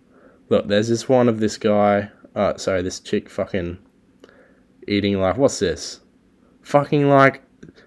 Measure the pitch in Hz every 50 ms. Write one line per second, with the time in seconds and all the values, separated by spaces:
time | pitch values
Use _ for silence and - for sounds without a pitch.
0 | _ _ _ _ _ - _ _ _ _ - 170 - - 101 104 110 117 117 117
1 | - - 131 123 123 120 113 110 110 104 - - - 110 104 104 104 104 101 101
2 | 101 101 - _ - - _ 113 101 90 - - - 95 95 92 90 92 - -
3 | - - - 104 - - - - 95 - - 98 87 87 87 - _ _ _ _
4 | _ _ _ _ - - _ _ _ _ _ _ _ _ _ _ - - 104 101
5 | 101 101 101 95 95 92 87 117 143 123 - - 101 87 80 - - - - -
6 | _ _ _ _ _ _ _ _ _ _ _ _ _ - - 143 139 - 156 147
7 | 143 139 139 135 135 135 131 - _ _ _ _ - - _ - -